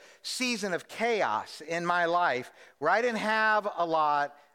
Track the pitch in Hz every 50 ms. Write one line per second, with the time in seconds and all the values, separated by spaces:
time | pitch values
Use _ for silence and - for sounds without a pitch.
0 | - - - _ - - - - 254 247 240 196 202 196 175 151 - - - -
1 | 226 240 233 202 151 113 107 110 - - - - 156 151 165 170 170 175 175 175
2 | 170 165 170 175 175 156 127 127 127 - - - - - _ - 139 160 185 220
3 | 240 247 226 202 180 214 220 220 220 220 214 214 196 202 - 165 170 170 160 156
4 | 151 147 147 143 143 143 - - - _